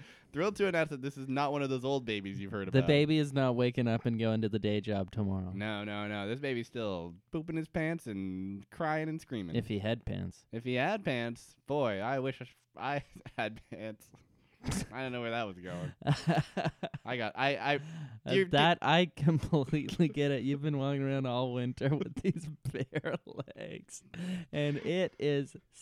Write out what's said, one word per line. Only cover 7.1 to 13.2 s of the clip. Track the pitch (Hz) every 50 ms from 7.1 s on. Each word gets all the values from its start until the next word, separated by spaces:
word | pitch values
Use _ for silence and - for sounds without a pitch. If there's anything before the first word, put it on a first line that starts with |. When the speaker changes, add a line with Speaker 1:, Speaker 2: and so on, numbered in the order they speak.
| 85 95 - _
Speaker 1:
pooping | - 160 156 170 160
his | 160 156
pants | - - 170 156 160 165 165 -
and | 117 101 98 95 95 92 92 95 98 101 98 - -
crying | - - 170 151 156 156 156 160
and | 156 160
screaming. | - - 131 110 92 82 82
Speaker 2:
If | 117 107
he | - 110 98
had | 101 110 117 113 -
pants. | - 98 95 92 90 - - _ _
Speaker 1:
If | - 117 120
he | 127 127
had | 123 135 180 214 214 190
pants, | 170 131 120 117 120 120 - - - - _ _
boy, | - 139 147 131 113 101 95
I | 104 123 139 135
wish | 131 135 123 - 123 - - _ _ _ -
I | - 113 135 143 139 - - -
<laughs> | -